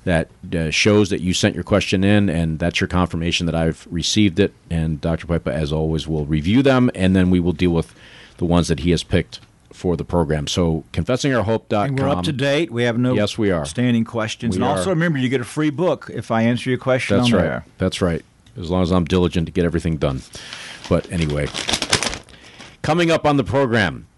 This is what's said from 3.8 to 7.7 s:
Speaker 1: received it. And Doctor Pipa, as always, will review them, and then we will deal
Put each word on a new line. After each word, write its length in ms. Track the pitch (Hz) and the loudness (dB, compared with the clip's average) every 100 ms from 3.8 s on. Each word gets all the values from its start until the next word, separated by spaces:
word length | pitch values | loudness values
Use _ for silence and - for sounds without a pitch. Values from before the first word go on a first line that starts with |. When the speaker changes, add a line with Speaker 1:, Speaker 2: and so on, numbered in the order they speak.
| - | -6
Speaker 1:
received 480 | 85 73 107 104 82 | -6 -2 2 2 2
it. 140 | 98 - - | 0 -2 -6
And 300 | 82 80 76 | -4 -2 -2
Doctor 260 | 82 80 80 | -2 -4 -2
Pipa, 260 | 82 - | -4 -2
as 200 | 71 76 | -4 -2
always, 360 | 78 78 80 78 | -2 -2 -2 -4
will 180 | 78 73 | -4 -2
review 360 | 78 80 120 | -2 2 2
them, 280 | 135 131 123 | 4 4 2
and 200 | 95 95 | 2 2
then 160 | 95 90 | 4 4
we 80 | 92 | 2
will 140 | 85 | 2
deal 180 | 78 90 | 2 2